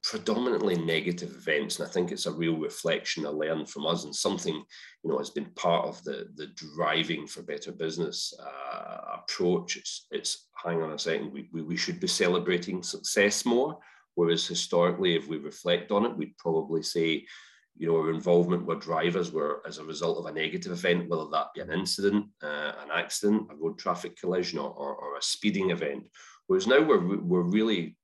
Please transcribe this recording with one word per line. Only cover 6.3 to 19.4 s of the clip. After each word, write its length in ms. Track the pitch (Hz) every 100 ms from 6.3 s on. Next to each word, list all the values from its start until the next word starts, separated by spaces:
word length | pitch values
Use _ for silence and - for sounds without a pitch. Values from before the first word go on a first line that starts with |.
| 73
the 100 | 76
driving 720 | - 80 76 78 80 78 78 73
for 160 | -
better 300 | 69 73 -
business, 600 | 73 80 80 80 71 - -
uh, 760 | 71 67 67 - 50 50 - -
approach. 600 | - - 90 87 - -
It's, 300 | - - _
it's, 360 | - - - _ -
hang 160 | 85 82
on 120 | 80
a 60 | 76
second, 340 | 85 82 -
we, 160 | 69 -
we, 100 | 82
we 140 | 78 85
should 220 | - 87
be 80 | 90
celebrating 760 | - 90 90 87 87 95 92
success 600 | - - - - 101 101
more, 360 | 123 120 143 156 - - _
whereas 320 | - 85 85 -
historically, 720 | 85 - 87 87 87 92 82
if 100 | 76
we 120 | 78
reflect 520 | 73 - 87 87 -
on 160 | 101 117
it, 100 | 120
we'd 220 | - _
probably 460 | 85 80 71 82
say, 420 | 78 87 82 78 - - - - _ _
you 120 | 82
know, 80 | 82
our 140 | 80
involvement 540 | 80 87 87 87 90
with 180 | - 80
drivers 500 | - 82 85 90 85
were 280 | 78